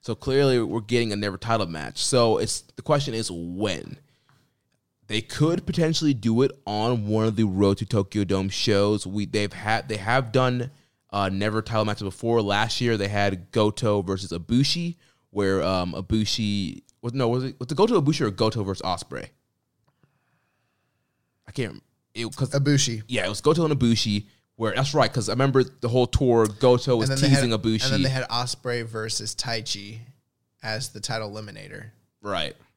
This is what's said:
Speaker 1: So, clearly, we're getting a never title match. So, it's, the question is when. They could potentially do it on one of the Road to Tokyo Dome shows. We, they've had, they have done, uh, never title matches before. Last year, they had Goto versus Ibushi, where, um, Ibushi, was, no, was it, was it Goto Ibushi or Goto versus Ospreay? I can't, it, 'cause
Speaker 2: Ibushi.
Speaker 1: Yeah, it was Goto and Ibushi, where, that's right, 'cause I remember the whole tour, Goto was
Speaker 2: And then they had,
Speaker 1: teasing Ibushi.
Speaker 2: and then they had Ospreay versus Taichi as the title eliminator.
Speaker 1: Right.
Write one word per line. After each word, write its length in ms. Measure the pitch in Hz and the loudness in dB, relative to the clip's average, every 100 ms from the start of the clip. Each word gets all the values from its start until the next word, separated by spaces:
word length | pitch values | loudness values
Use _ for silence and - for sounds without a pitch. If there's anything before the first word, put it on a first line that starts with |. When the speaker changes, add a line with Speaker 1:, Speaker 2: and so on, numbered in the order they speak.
Speaker 1:
So, 140 | - 110 | -8 -6
clearly, 460 | - 135 139 123 | 0 2 4 4
we're 200 | 104 107 | 2 -2
getting 320 | 104 120 117 | 0 0 0
a 20 | 101 | -2
never 220 | 104 90 | -4 -4
title 280 | 110 113 90 | -2 0 0
match. 360 | 78 65 - | -6 -10 -6
So, 340 | - 127 117 110 | 0 4 4 4
it's, 220 | 110 - - - | 0 -4 -10 -14
the 60 | |
question 320 | - 151 143 | 0 0 0
is 180 | 113 110 | -4 -4
when. 680 | 87 85 90 104 85 50 - _ _ _ _ _ _ _ _ _ _ _ | -6 -8 -2 -2 -2 -8 -18 _ _ _ _ _ _ _ _ _ _ _
They 140 | 107 | -6
could 440 | 110 - 151 175 - | -4 0 2 2 -2
potentially 480 | 170 160 160 156 | 0 0 2 2
do 280 | 127 113 113 | 2 2 2
it 100 | 135 - - | 2 0 -6
on 420 | 104 110 120 104 | -2 0 0 0
one 180 | 107 110 | 2 2
of 120 | 104 | 2
the 80 | 110 | 0
Road 320 | 92 101 101 | 4 4 4
to 80 | 101 | 0
Tokyo 400 | 107 92 107 98 | 0 0 -2 0
Dome 240 | 98 95 | 0 -2
shows. 580 | - - 101 101 104 92 | -2 0 2 2 0 -2
We, 180 | 101 101 | -6 -4
they've 280 | 107 104 | -2 -4
had, 340 | 92 104 110 - | -6 -2 -2 -2
they 80 | 107 | -8
have 380 | 101 127 120 | 0 0 2
done, 380 | 127 127 123 123 _ _ _ _ | 2 2 0 -6 _ _ _ _
uh, 180 | 101 98 | -2 -2
never 320 | 95 104 107 | 0 -2 -2
title 240 | 104 113 107 | -2 -2 0
matches 180 | 104 | -2
before. 380 | 98 - 113 117 | -6 -6 0 0
Last 400 | 101 101 110 - | 2 0 0 0
year, 160 | 120 113 | 0 0
they 100 | 101 | -2
had 440 | 101 101 95 87 | 0 0 -2 -4
Goto 500 | - 107 - 113 104 | 0 2 2 0 0
versus 320 | 92 95 95 85 | 0 -4 -4 -10
Ibushi, 600 | 82 120 139 165 170 170 _ _ _ | 0 2 2 0 -4 -8 _ _ _
where, 340 | 101 98 95 | -2 0 2
um, 300 | 85 95 90 | 2 0 -2
Ibushi, 880 | 85 90 110 104 - 107 101 90 - _ _ | -6 -2 0 0 -2 0 -2 -4 -8 _ _
was, 120 | 120 | -8
no, 160 | 131 120 | -2 0
was 160 | 127 127 | 0 -4
it, 120 | 123 | -8
was 140 | 123 | -8
it 40 | 151 | 0
Goto 240 | 220 220 | 4 4
Ibushi 180 | 143 160 | 2 2
or 80 | 120 | -2
Goto 300 | 92 110 113 | 0 0 0
versus 180 | 98 95 | -4 -4
Ospreay? 480 | 85 87 - 65 - _ _ _ _ _ _ _ _ _ _ _ _ _ _ _ _ _ _ _ _ _ - | -4 -6 -6 -12 -12 _ _ _ _ _ _ _ _ _ _ _ _ _ _ _ _ _ _ _ _ _ -14
I 40 | |
can't, 300 | - 113 55 _ _ _ | -8 -6 -8 _ _ _
it, 100 | - 113 - | -8 -8 -4
'cause 160 | 135 | -2
Speaker 2:
Ibushi. 520 | 139 143 143 139 113 107 | 0 4 4 2 -2 -4
Speaker 1:
Yeah, 180 | 120 98 | -2 -2
it 40 | |
was 120 | 104 | 0
Goto 220 | 151 156 160 | 2 4 2
and 80 | 143 | 4
Ibushi, 480 | 120 113 113 101 101 _ _ - | 4 4 2 -2 -4 _ _ -4
where, 160 | 113 98 | -2 0
that's 180 | 139 | 0
right, 180 | 147 113 | 2 2
'cause 180 | 127 98 | 0 -2
I 40 | |
remember 300 | 117 139 131 | 0 4 4
the 240 | 127 - 117 | 2 -2 0
whole 180 | 123 120 | 2 2
tour, 380 | - 131 117 110 | 2 4 4 4
Goto 500 | 101 127 123 135 120 | 4 4 4 4 2
was 120 | 110 | 2
Speaker 2:
And 80 | 135 | 2
then 60 | 143 | 4
they 0 | 135 | 6
had, 60 | |
Speaker 1:
teasing 140 | 127 110 | 4 0
Ibushi. 260 | 113 110 131 | 0 0 0
Speaker 2:
and 80 | |
then 80 | 135 | 0
they 60 | 131 | 0
had 180 | 131 123 | -2 -4
Ospreay 560 | 117 123 - 127 120 113 | -4 -4 -6 -6 -6 -6
versus 480 | 110 110 - 110 - | -8 -6 -6 -6 -8
Taichi 640 | 127 117 107 101 101 110 120 _ _ _ _ _ | -6 -6 -6 -8 -8 -16 -18 _ _ _ _ _
as 280 | 113 110 - | -8 -6 -8
the 100 | 110 | -10
title 320 | 101 113 107 | -8 -6 -8
eliminator. 600 | 104 107 101 98 101 110 _ _ _ | -10 -14 -16 -16 -18 -18 _ _ _
Speaker 1:
Right. 340 | 101 92 73 - _ | -6 -4 -4 -8 _